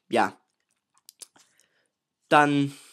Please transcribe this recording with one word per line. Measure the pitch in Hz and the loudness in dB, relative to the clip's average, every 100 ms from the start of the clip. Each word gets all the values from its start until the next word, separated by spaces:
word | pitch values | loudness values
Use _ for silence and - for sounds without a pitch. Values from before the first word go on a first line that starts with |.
| - | -6
ja. | 117 98 - _ _ _ _ _ _ _ - - _ _ _ _ _ _ _ _ _ - | -2 -2 -6 _ _ _ _ _ _ _ -20 -20 _ _ _ _ _ _ _ _ _ 0
Dann, | 151 147 143 139 - - | 2 2 0 -4 -8 -20